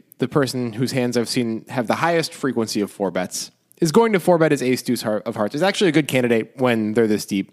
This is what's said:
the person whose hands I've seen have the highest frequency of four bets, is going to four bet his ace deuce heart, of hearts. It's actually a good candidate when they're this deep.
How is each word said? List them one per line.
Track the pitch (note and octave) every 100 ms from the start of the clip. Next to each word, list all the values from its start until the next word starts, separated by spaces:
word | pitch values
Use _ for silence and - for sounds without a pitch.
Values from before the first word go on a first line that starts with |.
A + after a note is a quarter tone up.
| _ -
the | B2+
person | D#3 B2+ B2+ A#2+
whose | G#2+ B2
hands | B2+ B2 A#2+
I've | A2+
seen | B2+ A#2 A2 -
have | B2 G#2+
the | G#2+
highest | E3 E3+ D3
frequency | - C#3 A#2+ G#2+ A2
of | G2
four | - F#2+
bets, | F2+ F2+ - - _ _ _
is | E3
going | F#3+ A3+
to | F#3+
four | F3+ E3+
bet | D#3
his | C#3
ace | B2+ B2
deuce | - A#2
heart, | A#2 G#2+ A#2+
of | A2+
hearts. | G#2
It's | D3
actually | F#3 G3 F#3+
a |
good | D3+ C#3
candidate | C3+ B2 A2+ A2 -
when | B2+ A2+ G#2+
they're | A2 A2
this | G2+ -
deep. | G2 F#2